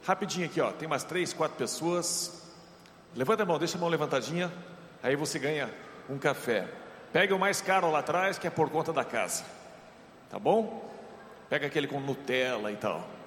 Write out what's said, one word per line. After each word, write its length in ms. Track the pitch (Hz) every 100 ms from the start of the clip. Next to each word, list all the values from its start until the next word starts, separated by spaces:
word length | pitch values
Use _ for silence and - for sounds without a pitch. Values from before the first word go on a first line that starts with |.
Rapidinho 420 | - 190 196 151 165
aqui, 140 | 165
ó, 140 | 117
tem 160 | 92 156
mais 160 | 139 -
três, 260 | 170 170
quatro 240 | - 151 -
pessoas. 880 | 120 - 165 175 165 - - - - - - - - - - 117
Levanta 280 | 131 220
a 20 | 196
mão, 120 | 156
deixa 200 | 165 175
a 20 |
mão 80 | 175
levantadinha, 640 | 160 147 143 117 170 175 170 - - - -
aí 140 | 120 143
você 240 | 143 156
ganha 340 | 135 156 120 - - - -
um 80 | 139
café. 500 | 151 135 - 107 90 - - - -
Pega 200 | 160 190
o 60 | 190
mais 220 | 190 190
caro 280 | - 190 170
lá 100 | 156
atrás, 380 | 139 170 190 180
que 80 | -
é 40 |
por 200 | - 147
conta 220 | 156 156
da 140 | 139 120
casa, 400 | 117 90 - - - - - - - - - -
tá 80 | 98
bom? 540 | 113 208 214 - - - - - - - -
Pega 180 | 143 139
aquele 200 | 156 135
com 140 | 139
Nutella 720 | 139 127 - 127 127 117 107
e 20 | 104
tal. 320 | 107 80 - -